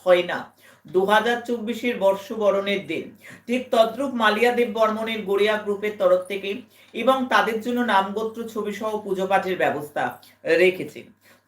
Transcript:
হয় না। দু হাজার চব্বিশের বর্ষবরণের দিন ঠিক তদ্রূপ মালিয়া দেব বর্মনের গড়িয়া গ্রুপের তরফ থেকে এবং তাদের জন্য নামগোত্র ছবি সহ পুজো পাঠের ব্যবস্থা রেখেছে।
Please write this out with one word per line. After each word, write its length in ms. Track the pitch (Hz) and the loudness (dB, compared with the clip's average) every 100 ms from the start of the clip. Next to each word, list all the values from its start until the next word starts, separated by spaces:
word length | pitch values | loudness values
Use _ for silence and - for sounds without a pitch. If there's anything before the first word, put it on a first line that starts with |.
হয় 220 | 185 180 175 | 0 2 0
না। 80 | 127 - _ - _ 147 | -6 -10 _ -20 _ -4
দু 160 | 180 196 | -2 2
হাজার 260 | 214 226 233 - | 2 2 -2 -4
চব্বিশের 460 | 233 214 226 240 196 | -6 -6 -4 -4 0
বর্ষবরণের 800 | 196 190 - 214 202 196 196 190 151 | 0 0 -6 0 2 2 0 -4 -4
দিন 160 | 151 - - - - - | -8 -8 -16 -20 -16 -4
ঠিক 160 | 254 - | -4 2
তদ্রূপ 400 | 226 220 226 277 240 | 2 2 0 -4 2
মালিয়া 300 | 214 208 240 240 | 2 4 4 4
দেব 100 | 220 220 | 0 2
বর্মনের 420 | 214 214 220 220 185 | 2 2 -4 -4 -2
গড়িয়া 260 | 196 208 214 | 2 2 2
গ্রুপের 300 | 202 196 208 208 | -2 -4 -4 0
তরফ 220 | 185 180 180 | 2 2 0
থেকে 200 | 196 196 247 - _ _ 208 | -6 -6 -8 -12 _ _ -2
এবং 140 | 240 262 254 | 0 2 2
তাদের 260 | 214 214 226 | 2 2 -2
জন্য 140 | 240 240 233 | -2 -2 2
নামগোত্র 460 | 196 196 202 220 233 226 | 2 2 -4 -6 -6 -8
ছবি 200 | 214 202 202 | -6 -6 -6
সহ 120 | 220 214 | -6 -6
পুজো 200 | 208 185 190 | -4 -4 0
পাঠের 260 | 190 185 175 | 0 0 0
ব্যবস্থা 420 | 147 147 147 151 120 - - _ 151 170 | 0 -2 -6 -6 -6 -8 -20 _ 0 4
রেখেছে। 380 | 185 180 - 120 - _ _ _ | 4 2 -8 -12 -20 _ _ _